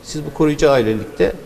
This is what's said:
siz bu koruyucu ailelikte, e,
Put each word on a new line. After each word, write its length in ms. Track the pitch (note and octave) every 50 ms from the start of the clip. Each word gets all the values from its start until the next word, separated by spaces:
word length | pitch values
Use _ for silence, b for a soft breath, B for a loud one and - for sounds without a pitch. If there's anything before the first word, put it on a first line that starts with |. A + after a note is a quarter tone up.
siz 180 | - - - D3+ D3+
bu 100 | D3 -
koruyucu 360 | - D#3 D3+ D3+ D3 D#3+ D3
ailelikte, 540 | C#3 C3 A2+ A2 A2 G#2+ G#2 - - - -
e, 80 | - - - -